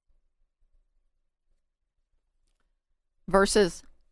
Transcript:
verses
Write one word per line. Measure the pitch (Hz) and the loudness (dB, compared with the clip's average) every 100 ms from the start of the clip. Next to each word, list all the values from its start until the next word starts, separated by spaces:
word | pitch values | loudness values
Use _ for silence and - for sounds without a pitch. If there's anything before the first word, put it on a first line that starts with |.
| _ _ _ _ _ _ _ _ _ _ _ _ _ _ _ _ _ _ _ _ _ _ _ _ _ _ _ _ _ _ _ _ - | _ _ _ _ _ _ _ _ _ _ _ _ _ _ _ _ _ _ _ _ _ _ _ _ _ _ _ _ _ _ _ _ -2
verses | 190 202 214 180 - - - _ | 0 2 2 0 -4 -20 -20 _